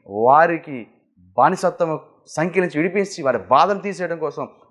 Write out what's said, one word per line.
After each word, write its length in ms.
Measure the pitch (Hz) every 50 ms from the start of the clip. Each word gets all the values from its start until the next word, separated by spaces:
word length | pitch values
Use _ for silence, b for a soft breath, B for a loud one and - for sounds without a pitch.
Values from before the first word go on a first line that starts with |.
| B -
వారికి 800 | 98 104 113 123 139 151 170 175 170 156 - 160 139 123 104 - _ _ _ _ _ _
బానిసత్వం 800 | 90 92 - 120 131 156 185 - - 175 165 - 175 160 156 147 - _ _ _ _ _
సంఖ్య 340 | - 151 160 180 165 185
నుంచి 200 | 180 170 - 147
విడిపించి 420 | 165 185 175 208 196 190 - 180 143
వారి 140 | 131 120 110
బాధను 420 | - - 127 143 165 190 202 190
తీసేయడం 380 | - 202 190 160 180 165 170 160
కోసం 300 | 156 147 143 151 131 - - _ _ _